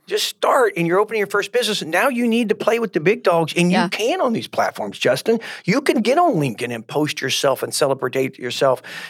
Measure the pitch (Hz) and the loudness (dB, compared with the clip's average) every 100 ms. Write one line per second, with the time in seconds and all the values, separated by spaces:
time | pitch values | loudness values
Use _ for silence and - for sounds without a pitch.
0 | - 208 - - - 294 226 175 170 185 | -6 -4 -4 -2 2 4 4 2 2 2
1 | 214 226 196 202 190 247 214 202 151 175 | 2 0 -2 -2 0 -2 0 -2 -2 0
2 | 262 240 240 233 214 208 - 233 220 - | 0 2 2 2 0 0 0 0 0 0
3 | 156 240 196 170 160 175 175 190 175 - | 0 2 2 2 2 2 2 4 0 -2
4 | 226 370 269 220 110 - - - 104 - | -2 0 0 -2 -4 -2 -2 -4 -10 -2
5 | 127 135 - 226 - - - 240 269 294 | 0 0 0 -2 -2 -8 -2 0 2 2
6 | 214 302 349 185 139 104 123 117 - 143 | 2 4 4 2 -2 -2 -6 -6 -4 -2
7 | 151 - 131 - 147 127 117 - 143 131 | -2 -2 -4 0 0 0 -2 0 0 0
8 | 131 131 135 - 123 - 135 123 - - | -2 -2 -2 -4 -8 0 2 0 -4 -14